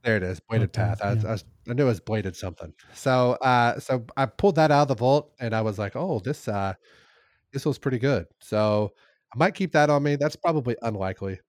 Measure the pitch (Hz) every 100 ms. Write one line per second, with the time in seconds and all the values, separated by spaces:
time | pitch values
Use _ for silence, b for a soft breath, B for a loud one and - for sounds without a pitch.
0 | 120 107 92 95 _ 113 113 - 98 104
1 | 101 110 107 110 - _ - 120 135 98
2 | - 110 95 87 95 82 82 - - -
3 | 135 127 123 123 131 123 120 - - 127
4 | 117 - 131 - 202 160 156 143 147 120
5 | 123 143 - _ 120 110 110 101 101 -
6 | 180 127 107 147 - 104 98 92 b b
7 | b b b b b 139 151 131 139 127
8 | 131 123 85 _ - 107 107 104 104 b
9 | b b b 117 175 - 185 156 147 147
10 | 143 143 147 - 175 156 123 117 117 107
11 | 95 95 98 95